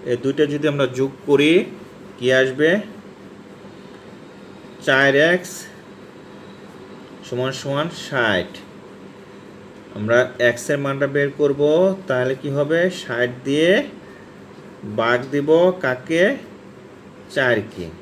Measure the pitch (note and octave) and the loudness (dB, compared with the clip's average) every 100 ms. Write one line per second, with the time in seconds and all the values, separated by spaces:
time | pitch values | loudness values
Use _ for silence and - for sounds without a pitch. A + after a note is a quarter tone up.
0 | - B2 C3 C3+ D3 D3 D3+ C#3+ C3+ B2 | -2 -2 -2 0 0 0 -2 0 -2 0
1 | C3+ - - C#3+ D3 F3 - - - - | -4 -4 0 4 6 4 2 -12 -18 -20
2 | - - B2 C3 C3 C3 D#3 G3+ - - | -20 -4 2 4 2 2 2 2 -2 -16
3 | - - - - - - - - - - | -20 -20 -20 -20 -20 -20 -20 -20 -20 -20
4 | - - - - - - - - - C3+ | -20 -20 -20 -20 -20 -20 -20 -6 2 4
5 | C#3 C#3 D#3+ F3+ F3+ - - - - - | 6 6 4 2 -4 -14 -16 -20 -20 -20
6 | - - - - - - - - - - | -20 -20 -20 -20 -20 -20 -20 -20 -20 -20
7 | - - - B2 C3 C3+ C#3+ C#3 D#3+ D#3+ | -20 -20 -10 -4 -4 -4 -6 -4 -4 -8
8 | - C3+ A#2 F#2 F2+ - - - - - | -6 0 2 0 -2 -12 -20 -20 -20 -20
9 | - - - - - - - - - G#2 | -20 -20 -20 -20 -20 -20 -20 -20 -18 -8
10 | G#2+ A#2+ - - D3+ - - C#3+ C#3 C#3 | 2 2 2 2 0 0 -2 -2 -2 -2
11 | C#3 C#3+ C#3+ C#3 D3 C#3 D3 D#3 F#3+ F#3+ | -2 0 -2 0 0 2 2 4 2 0
12 | - B2+ B2+ C3+ D3 C#3 C#3+ E3 F3+ F3+ | -2 -2 0 -2 -4 -2 0 2 0 -2
13 | - A#2 B2 B2 C#3 C#3+ E3 G#3+ C#4 - | -8 -2 -2 -4 -2 2 4 2 0 -12
14 | - - - - - - - - G#2 G#2+ | -20 -20 -20 -20 -20 -20 -20 -16 -8 -2
15 | A2+ B2 C3+ C#3+ C#3+ D#3+ F3+ F#3 C3+ B2+ | 2 2 0 -4 2 4 4 2 -4 -4
16 | - D#3+ G3 C#4 - - - - - - | -2 2 2 2 -10 -20 -20 -20 -20 -20
17 | - - - - B2+ A2+ - - E2+ E2 | -20 -20 -6 0 2 2 -2 -10 -12 -14